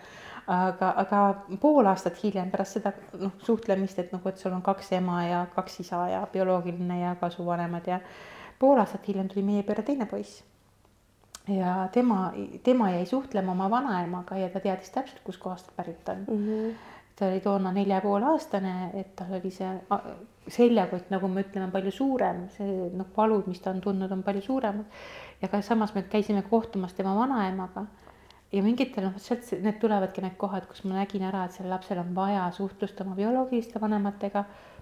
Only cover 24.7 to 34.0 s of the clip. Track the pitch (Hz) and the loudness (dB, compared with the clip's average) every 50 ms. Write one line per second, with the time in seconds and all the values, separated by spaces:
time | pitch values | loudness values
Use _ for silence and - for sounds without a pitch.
24.7 | 202 208 214 - - - - - - - - - - - - 185 - 208 196 - | -2 -2 -6 -8 -12 -18 -18 -16 -16 -16 -16 -18 -12 -8 -6 -2 0 0 2 2
25.7 | 233 226 214 208 - 196 185 190 - 214 202 208 214 196 190 196 233 226 220 226 | 2 2 2 2 0 -2 -4 0 0 0 2 2 2 0 2 4 2 2 2 2
26.7 | - 196 185 175 180 - 190 190 190 208 240 269 269 233 196 185 185 190 185 185 | -4 -4 -4 -4 -4 -2 0 0 2 2 2 2 2 0 0 0 0 -2 -6 -6
27.7 | - 196 208 208 - - - - - - - - - - _ - - 202 196 214 | -8 -10 -10 -10 -12 -18 -20 -20 -20 -20 -20 -20 -20 -20 _ -4 0 2 4 4
28.7 | 240 247 269 254 - 214 190 190 190 196 - - 247 240 - - - - 185 214 | 4 4 2 0 0 -2 -2 -2 -4 -4 -4 -4 -4 -4 -2 -6 -6 -2 0 0
29.7 | 214 214 - 220 214 202 190 185 190 - 190 185 185 - 208 196 196 190 180 - | 0 2 2 2 4 4 2 0 -2 -4 -6 -6 -6 -4 -6 -4 -4 -4 -8 -8
30.7 | - - - 190 190 190 202 202 - 202 190 185 190 190 185 175 180 - 190 185 | -14 -8 -6 -4 -2 -2 -2 -2 -2 -4 -4 -2 -2 -4 -4 -6 -6 -8 -6 -4
31.7 | 185 185 185 - 202 175 175 175 180 185 190 196 208 196 180 175 175 - 196 190 | -4 -4 -4 -4 -4 -4 -2 -2 -2 0 0 0 2 0 0 -2 -2 -4 -6 -6
32.7 | 196 - 214 196 - - 208 196 190 190 202 220 247 262 262 254 254 233 226 233 | -4 -6 -6 -6 -6 -6 -8 -6 -2 -2 0 2 2 2 2 2 0 -2 -2 -2
33.7 | - 208 220 214 214 208 | -4 -4 0 0 2 2